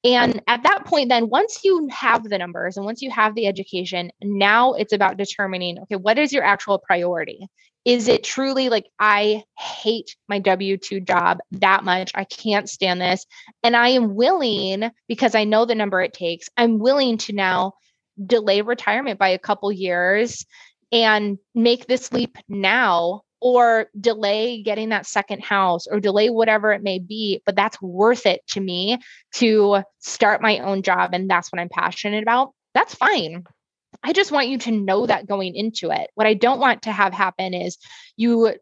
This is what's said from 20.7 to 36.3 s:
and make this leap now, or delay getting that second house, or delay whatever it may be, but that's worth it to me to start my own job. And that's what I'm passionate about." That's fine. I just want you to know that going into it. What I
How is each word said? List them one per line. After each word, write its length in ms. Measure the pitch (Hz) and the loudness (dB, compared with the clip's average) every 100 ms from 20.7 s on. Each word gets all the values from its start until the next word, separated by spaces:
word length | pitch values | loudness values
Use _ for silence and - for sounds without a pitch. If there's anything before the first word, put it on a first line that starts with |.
| _ _ | _ _
and 460 | 226 220 214 208 196 _ 240 | 2 4 2 0 -6 _ 0
make 320 | 233 247 - | 2 2 0
this 240 | 247 - | -4 -2
leap 260 | 247 240 - - | -4 -6 -10 -12
now, 720 | 202 190 233 226 170 170 208 _ _ | -4 0 2 2 2 0 -4 _ _
or 460 | 247 247 240 226 220 208 | 2 6 6 4 0 -2
delay 640 | 226 214 202 214 233 233 | -2 0 0 0 -2 -4
getting 280 | 208 208 220 | -6 -4 -2
that 160 | 208 185 | -4 -2
second 360 | 208 202 202 | -4 -4 -10
house, 460 | - 202 190 170 - | -2 0 2 0 -2
or 140 | 208 | -2
delay 280 | 202 202 214 | 0 2 2
whatever 440 | 226 220 214 214 | 2 2 2 2
it 100 | 202 | 0
may 160 | 202 185 | -2 -6
be, 420 | 180 214 208 185 - | -8 -6 -4 -2 -2
but 100 | 190 | 0
that's 260 | 214 - | -2 -4
worth 440 | 190 180 220 240 208 | -10 2 2 4 0
it 160 | 180 - | -2 -6
to 120 | 202 | -8
me 400 | 190 180 196 247 - - _ - | -6 -4 -2 -4 -6 -20 _ 0
to 480 | 233 214 202 202 196 _ | 2 4 4 2 0 _
start 420 | - - 214 208 | -14 0 2 4
my 180 | 220 214 | 2 0
own 220 | 185 196 | -2 -2
job. 300 | 190 180 180 | 0 0 0
And 160 | 180 190 | -2 0
that's 200 | 175 - | 0 0
what 120 | 180 | -10
I'm 80 | 175 | -6
passionate 540 | - 175 - 208 208 | -4 -4 -4 -4 -2
about." 280 | 214 240 269 _ _ | 0 0 0 _ _
That's 200 | - - | -2 -2
fine. 520 | - - 349 160 170 170 _ _ _ _ - | 0 0 0 -4 -10 -16 _ _ _ _ -10
I 100 | - | -2
just 180 | 339 403 | 0 0
want 160 | 285 247 | 0 -2
you 100 | 262 | -4
to 120 | 240 | -2
know 360 | 220 196 196 240 | -2 0 0 0
that 180 | 165 202 | -2 -2
going 300 | 202 190 185 | -4 -4 -6
into 340 | 220 220 170 | -6 -6 -4
it. 200 | - - | -4 -6
What 140 | - | -2
I 60 | 214 | 0